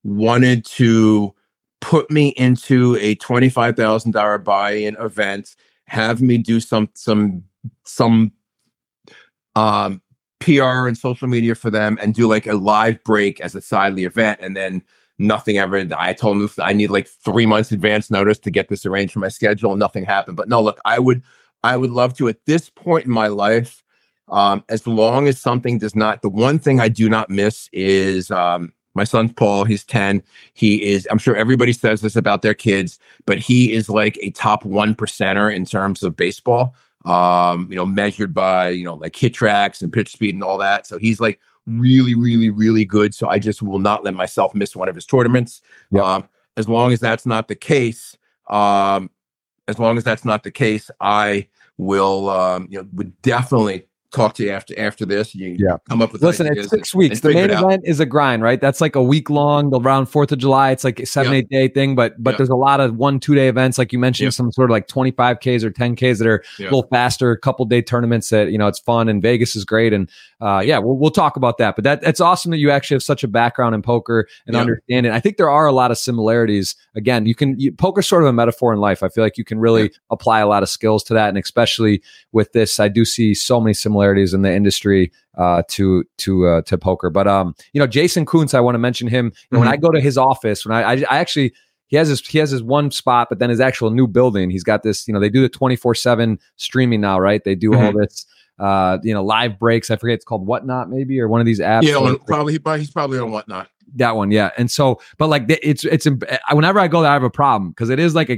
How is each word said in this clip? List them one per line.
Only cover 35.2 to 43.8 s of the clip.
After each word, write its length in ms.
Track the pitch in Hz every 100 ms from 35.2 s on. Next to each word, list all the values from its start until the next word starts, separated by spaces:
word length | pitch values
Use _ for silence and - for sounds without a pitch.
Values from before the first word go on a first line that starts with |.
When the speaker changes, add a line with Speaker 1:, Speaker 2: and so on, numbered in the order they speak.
| 95 98 107
Speaker 1:
in 100 | 95
terms 380 | 92 95 98 92
of 140 | 92 78
baseball, 580 | 87 - 123 120 127 - _ _
um, 600 | 85 90 90 87 87 87 90
you 60 | 92
know, 100 | 92
measured 460 | 98 101 98 98
by, 360 | 82 95 92 90
you 160 | 90
know, 100 | 87
like, 220 | 78 80 -
hit 180 | 123
tracks 480 | - 107 104 101 -
and 100 | 87
pitch 200 | 117 98
speed 220 | - 104
and 100 | 95
all 140 | 95 -
that. 280 | 98 101 -
So 120 | 90
he's, 220 | 113 104
like, 200 | 110 - _ _ -
really, 480 | 113 127 131 127
really, 360 | 117 120 117 110
really 340 | 104 110 110
good. 300 | 98 107 104
So 140 | - 107
I 100 | 101
just 240 | 107 -
will 160 | 101
not 260 | 98